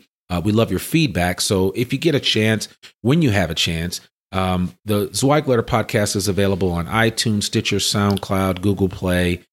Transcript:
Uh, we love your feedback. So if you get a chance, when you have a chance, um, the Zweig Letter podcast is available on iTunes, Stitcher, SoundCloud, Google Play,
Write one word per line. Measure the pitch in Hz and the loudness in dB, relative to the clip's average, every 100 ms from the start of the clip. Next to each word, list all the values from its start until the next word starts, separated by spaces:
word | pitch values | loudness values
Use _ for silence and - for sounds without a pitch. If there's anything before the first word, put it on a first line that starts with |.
| _ _ - | _ _ -6
Uh, | 90 | -4
we | 92 | 0
love | 107 110 | 2 2
your | 92 | -2
feedback. | - 165 147 90 87 92 | -2 0 0 0 -2 -2
So | - 98 95 | 0 0 0
if | 110 120 | -2 -4
you | 135 | -2
get | 156 | 0
a | 143 | 0
chance, | - 110 110 110 - _ - _ | 0 2 2 0 -4 _ -20 _
when | 110 165 | 0 2
you | 147 | 4
have | 101 82 | 2 0
a | 82 | -2
chance, | - 82 87 - _ _ - | -2 -2 -4 -6 _ _ -8
um, | 95 92 90 90 - | -4 0 0 -2 -6
the | 104 104 98 | -2 -2 -2
Zweig | 101 131 151 143 | 0 2 2 2
Letter | 120 | 0
podcast | 110 113 107 113 104 104 | 0 -2 0 0 0 -2
is | 95 | -2
available | 92 98 95 92 | 0 0 2 0
on | 85 85 | -2 -2
iTunes, | 110 113 113 117 104 | 2 2 2 -2 0
Stitcher, | - 113 107 101 | 0 -2 -2 -2
SoundCloud, | - 104 101 98 - 95 95 90 | -2 0 2 0 -2 -2 0 0
Google | 98 95 95 | 0 2 0
Play, | - 92 90 90 90 - | 0 -2 0 0 -2 -8